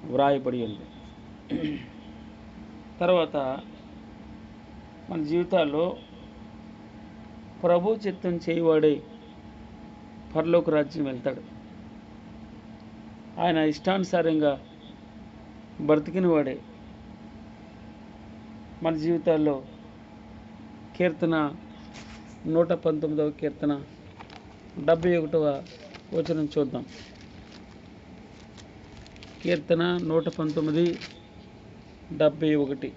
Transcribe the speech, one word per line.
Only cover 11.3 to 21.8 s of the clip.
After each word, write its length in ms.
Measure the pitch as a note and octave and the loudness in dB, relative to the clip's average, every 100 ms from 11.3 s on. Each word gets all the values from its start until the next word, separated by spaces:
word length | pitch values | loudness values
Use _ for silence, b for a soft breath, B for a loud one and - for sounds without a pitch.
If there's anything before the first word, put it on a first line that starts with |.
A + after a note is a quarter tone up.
| A#2 - - - - - - - - - - - - - - - - - - - E3+ | -4 -10 -16 -16 -16 -16 -16 -18 -18 -16 -16 -16 -16 -16 -16 -16 -16 -16 -16 -14 0
ఆయన 160 | E3+ D#3+ | 4 6
ఇష్టానుసారంగా 1040 | D#3 D3+ - F#3+ F3+ F3 E3 D#3 D3+ C#3 - - - - - - - - - - - - | 4 4 2 2 4 4 4 6 4 2 -6 -18 -18 -18 -18 -16 -16 -16 -18 -18 -16 -4
బ్రతికిన 460 | D3+ D3+ D3+ F3 F3+ | 4 4 4 2 6
వాడే. 340 | D#3+ C3+ - - - - - - - - - - - - - - - - - - - - - - - | 6 4 -4 -10 -18 -18 -16 -16 -16 -16 -16 -16 -18 -18 -16 -16 -16 -18 -16 -16 -16 -16 -16 -16 0
మన 140 | E3 D#3+ | 2 2
జీవితాల్లో 680 | D#3+ E3+ E3 D#3 D3+ C#3 - - - - - - - - - - - - - - | 4 4 6 6 6 2 -4 -16 -18 -18 -18 -18 -18 -16 -16 -16 -16 -16 -16 2
కీర్తన 560 | F3+ D#3+ E3+ D#3+ D3 - - - | 2 4 2 4 2 -2 -14 -16